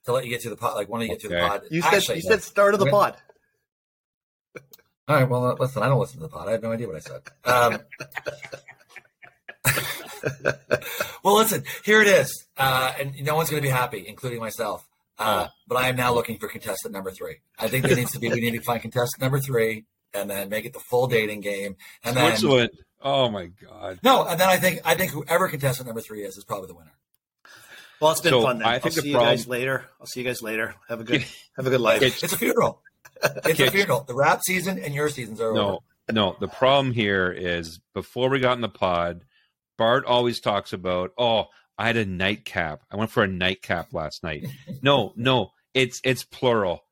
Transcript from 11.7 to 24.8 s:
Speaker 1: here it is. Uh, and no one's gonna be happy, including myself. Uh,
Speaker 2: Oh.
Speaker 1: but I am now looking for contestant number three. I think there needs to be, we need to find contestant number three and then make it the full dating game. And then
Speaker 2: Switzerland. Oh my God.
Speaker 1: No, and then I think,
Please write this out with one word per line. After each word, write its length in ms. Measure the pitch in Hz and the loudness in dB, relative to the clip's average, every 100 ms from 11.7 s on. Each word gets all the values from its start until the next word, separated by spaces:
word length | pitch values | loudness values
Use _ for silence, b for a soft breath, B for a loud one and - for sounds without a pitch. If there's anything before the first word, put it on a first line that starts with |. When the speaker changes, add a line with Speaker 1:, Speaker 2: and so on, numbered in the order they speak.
| B | B
Speaker 1:
here 180 | - 214 | 4 6
it 60 | 208 | 8
is. 380 | 180 131 - _ - | 6 4 -6 _ -2
Uh, 360 | 131 127 131 131 | 0 2 0 -4
and 160 | 139 135 | -8 -6
no 140 | 139 156 | -2 0
one's 140 | 160 | 0
gonna 120 | 151 | 0
be 60 | 139 | 0
happy, 360 | 127 123 101 95 | 0 -2 -6 -12
including 320 | 104 127 120 | -10 -8 -8
myself. 440 | 110 110 110 90 _ _ _ - | -10 -6 -6 -6 _ _ _ -4
Uh, 300 | 110 98 90 | 0 0 -2
Speaker 2:
Oh. 40 | _ _ | _ _
Speaker 1:
but 80 | 123 | 0
I 100 | 127 | 0
am 40 | 127 | 0
now 160 | 123 | 2
looking 260 | 120 117 110 | 0 -2 -6
for 100 | 107 | -8
contestant 440 | 110 107 95 - | -8 -8 -8 -8
number 200 | 98 95 | -8 -10
three. 240 | 95 82 80 _ - | -10 -12 -14 _ -8
I 120 | 113 | -2
think 180 | 127 143 | 0 0
there 80 | 123 | 0
needs 140 | 120 | -4
to 60 | 135 | -4
be, 100 | 117 | -4
we 100 | 117 | -2
need 140 | 117 | -2
to 80 | 117 | -2
find 200 | 123 117 | -4 -6
contestant 400 | 113 123 123 - | -4 -4 -4 -2
number 160 | 131 139 | 0 0
three 460 | 135 120 113 110 - _ _ | 0 0 0 -2 -10 _ _
and 160 | 101 98 | -8 -6
then 200 | 98 98 | -6 -4
make 160 | 107 | -6
it 80 | 117 | -6
the 80 | - | -14
full 260 | - 123 127 | -2 0 2
dating 340 | 117 107 104 | 2 0 -4
game. 340 | 101 98 101 95 B B | -6 -6 -8 -12 B B
And 140 | 117 127 | -4 2
then 160 | - 214 | 4 4
Speaker 2:
Switzerland. 340 | 175 127 117 - _ _ | 4 4 4 -2 _ _
Oh 280 | 139 139 123 | -2 2 2
my 160 | 101 87 | 0 -10
God. 520 | 95 - 92 92 95 | -16 -20 -12 -12 0
Speaker 1:
No, 220 | 240 247 - | 4 4 2
and 120 | 170 | 2
then 120 | 185 | 4
I 80 | 185 | 4
think, 220 | 180 180 | 2 0